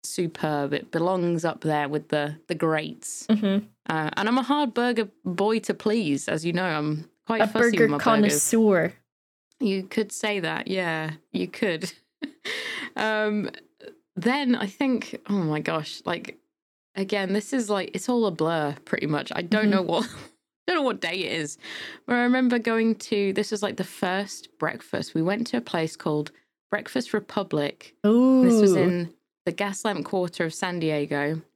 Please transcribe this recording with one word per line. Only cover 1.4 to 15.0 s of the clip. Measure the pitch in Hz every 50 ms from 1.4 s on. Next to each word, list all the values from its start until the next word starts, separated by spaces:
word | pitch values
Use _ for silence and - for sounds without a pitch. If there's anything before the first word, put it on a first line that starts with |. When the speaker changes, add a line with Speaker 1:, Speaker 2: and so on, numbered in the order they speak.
| 165
Speaker 1:
up | 165 - -
there | - 156 156 147 147 139
with | 147 151 151 _
the, | - 151 147 147 151 160 _ _
the | 175
greats. | 156 - 160 160 156 156 - - - - - - - - -
Speaker 2:
Mm-hmm. | 226 208 214 202 190 202 208 - _ _ _ -
Speaker 1:
Uh, | 165 160 156 151 -
and | - 202 220
I'm | 240 262
a |
hard | 247 247 285 294 294 254 -
burger | 240 240 247 240 226 220 196 _ _ _
boy | 185 180 175 196 214 220 226
to | 202 - 190
please, | - - 220 208 233 208 151 143 139 - -
as | 156 160 160
you | 175
know. | 170 175 185
I'm | 180 156 151 151 151 151 151 160 - _ _ _
quite | - 226 220
Speaker 2:
A | 226
Speaker 1:
fussy | 214 - 220 233 233
Speaker 2:
burger | 220 180 151
Speaker 1:
with | 147
my | 147 143
burgers. | -
Speaker 2:
connoisseur. | 240 226 220 208 202 147 147 - - - 226 226 214 196 175 160 180 - _ _ _ _ _ _ _ _ _ _ _ _ _
Speaker 1:
You | 277 208 190 190
could | 185 190 - - 214 208
say | - - - 214 208 196
that, | 170 160 160 - - -
yeah, | 190 190 180 170 160 160 156 156 156 - _ _
you | - 185 180 180
could. | - - - 202 165 156 170 180 - _ _ _ _ _
<laughs> | - - - _ _ - - - - - - - - - -
Um, | - 208 220 220 214 214 214 208 208 190 - - - _ _ _ _ - - - _ _ _ _
then | 185 - 226 254 294 285 247 247
I | - -
think, | 196 - _ 285 269 254 -